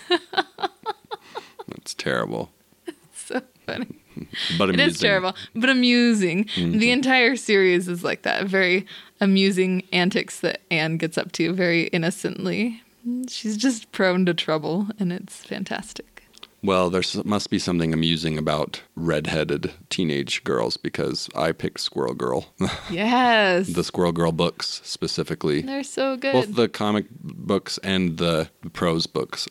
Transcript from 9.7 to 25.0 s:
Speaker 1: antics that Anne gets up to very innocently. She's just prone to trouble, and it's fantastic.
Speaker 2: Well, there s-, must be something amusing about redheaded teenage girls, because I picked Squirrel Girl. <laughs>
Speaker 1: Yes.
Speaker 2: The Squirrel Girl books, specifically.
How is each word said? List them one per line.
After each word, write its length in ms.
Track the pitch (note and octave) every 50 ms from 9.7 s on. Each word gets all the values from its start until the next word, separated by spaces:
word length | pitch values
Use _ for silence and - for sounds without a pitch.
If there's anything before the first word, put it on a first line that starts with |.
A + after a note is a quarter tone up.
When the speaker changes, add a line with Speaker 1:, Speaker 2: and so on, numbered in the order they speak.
| F#3 F#3 - -
Speaker 1:
antics 480 | - F3+ F3 F3+ - F#3+ - - - -
that 220 | - E3 - - _ -
Anne 260 | E3+ D#3+ D#3 D#3+ D#3+ D#3+
gets 200 | E3 D#3+ E3 -
up 140 | - F3+ -
to 180 | - E3 E3+ F3+
very 300 | F#3 F3+ F3 E3+ E3+ D#3+ -
innocently. 960 | - F3+ D#3+ E3+ - - - - - - F#3+ F#3 E3+ F#3+ G#3+ B3 A3+ A3+ - _ _ _ - A#3+ A#3+ B3 B3+ B3
She's 300 | - - - G#3+ A3 G#3
just 340 | A#3 C4+ A#3+ A3 - -
prone 340 | - - G3 F#3 F3+ F#3 F#3+
to 80 | F3+ E3+
trouble, 540 | E3 - - D#3+ D#3 D3 D#3 D#3+ F#3+ G#3 G3+ - -
and 120 | G3 F3
it's 320 | F3 F#3 - - - - -
fantastic. 680 | - - - G3 - - - - - - - - _ _ - _ _ _ - - _ _ - -
Speaker 2:
Well, 260 | G2 F#2+ F#2 F#2 F2
there 120 | F2+ F#2
s-, 220 | F2+ - - G2+ -
must 280 | - G#2 G2+ - -
be 80 | G#2+ F#2
something 340 | - G2 F2+ E2+ E2+ D#2+ D#2+
amusing 460 | D#2+ D#2+ E2 E2+ D#2 E2 D#2+ D#2 D2+
about 420 | D2+ D#2 D2+ D2+ D2 - - - - _ -
redheaded 760 | - E2 E2 D#2 D2+ D#2 E2+ E2 D#2+ D#2 D#2+ D2+ D2 - - - - - -
teenage 520 | - - F#2 D#2 D2 C#2 C#2 - - - -
girls, 340 | - C#2 B1 A1+ A#1 - -
because 520 | - - - - D2 C2+ - - - - -
I 160 | - D#2 E2
picked 300 | E2 - - - - -
Squirrel 340 | - - - - C2+ A#1+ B1+
Girl. 320 | B1 A#1+ B1 B1+ - - - _ -
<laughs> 300 | F#2 - - - - -
Speaker 1:
Yes. 800 | F#3 E3+ G#3 A#3 B3+ B3 B3+ A#3+ A#3 A3 G#3 F#3+ F3+ F3 G3 E3+
Speaker 2:
The 160 | E3+ E3+ -
Squirrel 280 | - - - F2+ E2+ E2
Girl 180 | E2 E2+ E2
books, 500 | D#2+ D#2+ F2 E2+ - - - - - - -
specifically. 800 | - - -